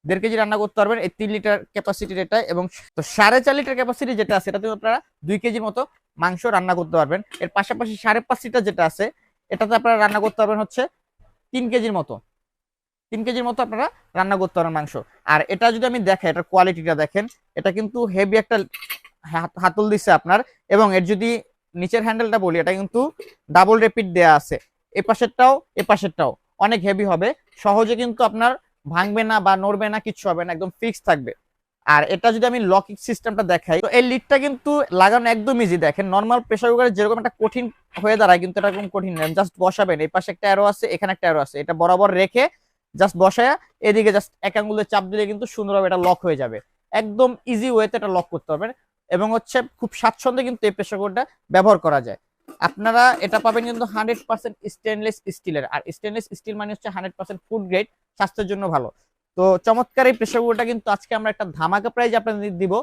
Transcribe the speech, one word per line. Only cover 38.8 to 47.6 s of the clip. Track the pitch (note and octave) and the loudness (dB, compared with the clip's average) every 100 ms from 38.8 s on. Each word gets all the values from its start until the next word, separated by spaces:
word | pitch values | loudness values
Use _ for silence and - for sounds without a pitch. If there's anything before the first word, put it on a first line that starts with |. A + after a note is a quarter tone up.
| G3+ | -6
কঠিন | G3+ F#3 E3 | -6 -6 -4
নয়, | D#3 D#3+ | -4 -2
just | F#3+ _ | -4 _
বসাবেন, | F#3 F#3 F#3+ D#3 | 0 0 -2 0
এই | D#3 | -2
পাশে | F#3 F3+ | -4 -4
একটা | F3 G3+ | -4 0
অ্যারো | G3 G3+ | 4 2
আছে, | G3+ - | 0 -6
এখানে | F3 G3 | -4 -4
একটা | F#3 F3 | 0 0
অ্যারো | D3+ | 0
আছে, | C#3 C#3+ | -2 -6
এটা | D3 D#3+ | -6 0
বরাবর | E3+ F#3 G3+ F#3 | 4 4 4 4
রেখে | F#3+ A#3+ D4 _ _ _ _ - | 2 2 0 _ _ _ _ 0
just | F#3+ F3 | 0 4
বসায়া | F#3+ G3 B3 D#4 _ _ - | 2 4 2 2 _ _ 2
এদিকে | G#3 G#3+ G3 | 4 4 2
just | - _ G3 | -2 _ -4
এক | A3 | -4
আঙ্গুলে | G#3 G#3+ G3+ | -2 -4 0
চাপ | G#3 F#3 | -2 -2
দিলে | G#3 G#3 | -4 -4
কিন্তু | G#3 A#3 | -6 -10
সুন্দরভাবে | - G3+ G3 F#3+ | -8 -2 0 2
এটা | F#3 F3+ | 2 2
লক | F#3 F3+ | 2 0
হয়ে | C#3+ | -2
যাবে, | B2+ G#2+ _ _ _ G#3+ | -4 -8 _ _ _ -4
একদম | A3 G#3 B3+ A#3+ - | -4 2 2 2 -6
ইজি | A3+ | -4